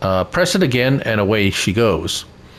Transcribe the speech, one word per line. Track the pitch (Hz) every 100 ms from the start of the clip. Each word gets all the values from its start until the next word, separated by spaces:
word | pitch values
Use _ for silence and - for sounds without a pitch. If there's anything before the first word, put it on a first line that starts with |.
Uh, | 95 95
press | 90 - 175 196
it |
again, | 165 123 127 139
and | - 110
away | 98 107 98
she | 87 -
goes. | 101 113 85 85 - - - -